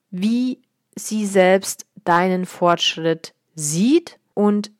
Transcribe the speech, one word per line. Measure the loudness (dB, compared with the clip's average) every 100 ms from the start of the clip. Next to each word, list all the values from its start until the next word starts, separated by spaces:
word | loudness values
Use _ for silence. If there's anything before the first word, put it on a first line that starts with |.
| _
wie | -4 -2 -2 -2 -6 _ _ _ -16
sie | -8 -4
selbst | 0 2 4 4 0 -12 -16 -8
deinen | 0 2 2 0 -4
Fortschritt | -2 0 2 -2 -2 -2 -4 -6 _ _
sieht | -10 -6 0 2 2 0 -18 _
und | 0 0 0 -4